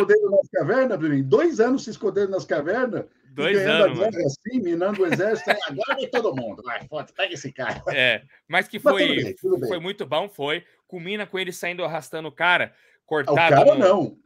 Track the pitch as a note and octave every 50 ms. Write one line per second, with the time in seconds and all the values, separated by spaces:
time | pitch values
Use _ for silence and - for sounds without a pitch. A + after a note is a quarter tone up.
0 | G3+ F#3+ G#3 G#3+ G#3 G3 G3 G3 - - - - C3+ D3+ G#3+ C4 C4 B3 G#3 D#3
1 | D#3 D#3 C#3+ C3+ C3+ C3+ E3+ B3+ D#4+ F4 C#4 G#3 A3 B3+ C4 B3+ - A#3 - -
2 | - G3+ F#3 G3 G3+ F#3+ G3 F3+ D3 - F3+ D#3 C#3+ E3 G3+ B3 C4 B3 F#3+ C3+
3 | G#2 - _ _ _ _ C3 C#3 D3 F3 G3+ G3+ F#3+ D#3+ D3+ E3 - - B2+ A#2+
4 | G3 A3+ G3+ E3 - C#3 C#3 - - A3 B3+ C4 G3+ E3+ E3+ E3+ F3 G3+ G#3 F#3+
5 | F#3+ E3+ D3 C#3 F#3 G#3+ A3+ - - - - - - - C#3+ C#3 - - C4+ -
6 | - - - B3 G#3+ G3 D3 C3 A#2+ A2 F#2+ - G#2 A#2+ A#2 G#2+ - - D3+ D3+
7 | C3 - _ - F#3+ F#3 F3 - - B2+ - - B2+ A2 G#2+ - - - C#3+ C#3
8 | B2+ B2 A2+ G#2 - _ _ _ _ - D#3 F3+ G3+ - - - - D4+ F#3+ G3
9 | F#3 E3 D3 A#2+ - - - - - - F#3 C#3+ C3+ - F#3 E3+ E3 F#3 G3+ -
10 | - B2+ D3+ D#3 F#3+ G3+ - - C#3 C#3+ D#3 E3+ - _ _ _ _ - - F3+
11 | E3 F3+ G#3 G#3 G3+ G3 - F#3 F#3 F3 F3 - - F3 F3+ F3 F3 D3+ D#3+ D#3
12 | D3 - - D#3+ D#3+ D3+ C3+ - E3 F3 F3+ D#3+ A#2+ - _ _ _ _ _ _
13 | _ - D#3 D3+ C3+ - D3 D#3 E3+ E3 C#3+ C3+ - - - C4+ G#3+ F#3 G3+ G3
14 | C#3+ A#2+ - _ _